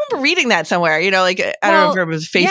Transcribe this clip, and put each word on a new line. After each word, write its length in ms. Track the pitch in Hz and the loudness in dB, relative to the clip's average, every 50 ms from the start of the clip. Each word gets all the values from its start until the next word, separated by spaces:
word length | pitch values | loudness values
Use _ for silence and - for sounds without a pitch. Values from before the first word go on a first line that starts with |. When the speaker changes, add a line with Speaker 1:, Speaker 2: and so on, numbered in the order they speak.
| 605 571 | -6 -6
Speaker 1:
remember 120 | 466 294 | -4 -2
reading 260 | 262 294 359 - 294 240 | 0 0 0 0 0 0
that 180 | 202 170 156 | 0 0 0
somewhere, 340 | - 196 175 170 160 156 156 | 0 0 0 2 2 0 0
you 100 | 175 196 | 0 0
know, 120 | 190 185 | 2 2
like, 180 | 185 180 185 175 | 2 2 0 -2
I 300 | 104 90 - - - 208 | -2 -4 -4 -2 0 2
don't 20 | |
Speaker 2:
Well, 220 | 190 - 302 302 277 | 2 4 2 2 2
Speaker 1:
know 60 | 185 | 0
if 60 | 175 160 | -2 -2
it 20 | |
was 140 | 160 156 160 | -4 -6 -4
a 20 | - - 185 | -2 0 0
Facebook 40 | 175 381 | 0 2